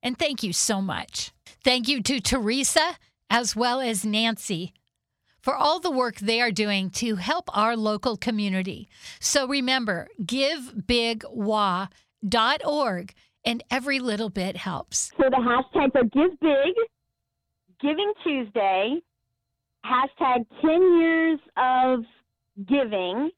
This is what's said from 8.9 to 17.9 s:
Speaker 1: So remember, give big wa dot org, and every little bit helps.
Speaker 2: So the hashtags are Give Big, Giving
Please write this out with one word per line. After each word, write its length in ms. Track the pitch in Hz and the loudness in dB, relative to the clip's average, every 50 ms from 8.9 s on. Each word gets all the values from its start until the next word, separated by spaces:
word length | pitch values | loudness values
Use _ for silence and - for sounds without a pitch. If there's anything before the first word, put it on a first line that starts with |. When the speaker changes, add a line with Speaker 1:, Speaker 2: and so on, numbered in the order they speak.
| _ - - - - - | _ -20 -20 -20 -18 -8
Speaker 1:
So 280 | - - - 285 277 254 | -4 0 0 0 0 2
remember, 640 | 285 277 254 247 262 262 240 214 190 170 - - 440 403 214 | 0 -2 0 0 0 0 0 -2 -2 -4 -4 -10 -10 -10 -8
give 600 | 165 233 262 277 277 320 311 254 254 254 226 - | -4 -2 0 0 0 -2 -4 -8 -10 -10 -12 -4
big 380 | - 247 240 233 233 233 220 - - | 0 0 2 2 0 -2 -4 -8 -12
wa 580 | - 247 208 202 214 214 208 196 180 180 196 185 _ _ _ _ _ _ - 202 | -8 -4 -2 0 2 2 2 2 0 -2 -4 -6 _ _ _ _ _ _ -6 -2
dot 340 | 185 240 220 233 277 311 - | 2 2 4 2 2 0 0
org, 480 | - 294 302 285 240 190 180 175 190 - _ _ _ _ _ _ | -2 0 0 0 0 -2 -4 -6 -10 -16 _ _ _ _ _ _
and 200 | - 233 226 - _ | -6 -4 -4 -6 _
every 280 | 240 262 247 277 277 269 | -4 -4 -2 -2 -4 -2
little 300 | 247 254 214 208 226 214 | -2 -2 -2 -2 -4 -4
bit 280 | 185 208 180 190 - 180 | -4 -4 -6 -6 -6 -8
helps. 540 | - 196 175 147 - _ - - - - - - | -8 -8 -6 -8 -10 _ -6 -6 -6 -6 0 2
Speaker 2:
So 120 | 311 262 | 2 4
the 80 | 254 269 | 4 2
hashtags 580 | 233 240 240 247 247 - - 349 285 277 - | 2 2 2 0 0 0 0 2 2 4 4
are 80 | 277 247 | 4 2
Give 360 | 220 - 269 302 359 370 - | 4 4 4 4 4 2 2
Big, 360 | - 320 294 269 277 320 370 466 453 453 _ _ _ _ _ _ _ _ _ _ _ _ _ _ _ _ 185 _ | 2 2 4 4 4 2 2 0 -2 -2 _ _ _ _ _ _ _ _ _ _ _ _ _ _ _ _ _ _
Giving 320 | - 285 | -2 -2